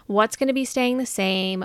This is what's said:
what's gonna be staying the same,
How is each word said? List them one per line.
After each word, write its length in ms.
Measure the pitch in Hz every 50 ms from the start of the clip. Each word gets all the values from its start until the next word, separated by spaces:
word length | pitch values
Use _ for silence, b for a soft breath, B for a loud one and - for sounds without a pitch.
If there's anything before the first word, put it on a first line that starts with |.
| B
what's 300 | - 196 208 214 220 -
gonna 160 | - 277 269
be 120 | 254 269 269
staying 340 | - - 269 247 247 254 254
the 80 | 254
same, 580 | - - - 190 190 190 190 185 190 190 185